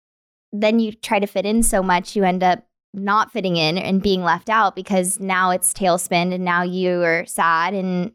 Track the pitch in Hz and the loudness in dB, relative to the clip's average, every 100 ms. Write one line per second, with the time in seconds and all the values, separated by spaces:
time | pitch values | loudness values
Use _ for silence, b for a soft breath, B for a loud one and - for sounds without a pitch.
0 | _ _ _ _ - 208 214 226 220 214 | _ _ _ _ -12 -2 2 2 0 -4
1 | - 208 202 196 202 226 - 202 185 180 | -2 -2 0 -2 0 2 2 0 2 0
2 | 180 214 190 180 180 175 _ _ _ 196 | 0 0 0 2 2 0 _ _ _ -8
3 | 196 214 - 233 185 170 156 180 - 190 | 0 0 0 -2 -2 0 0 0 0 0
4 | 202 185 175 170 - 220 196 185 190 196 | 0 0 0 -2 0 2 2 -2 -2 0
5 | 180 185 190 185 185 185 - - 190 180 | 0 -4 -2 0 2 0 -2 -2 0 0
6 | - 175 180 185 180 175 180 185 180 175 | 0 0 0 -2 0 0 0 -2 0 2
7 | 170 165 - - 165 165 175 196 185 180 | 2 0 -2 0 2 2 0 -2 -2 -4
8 | 175 | -4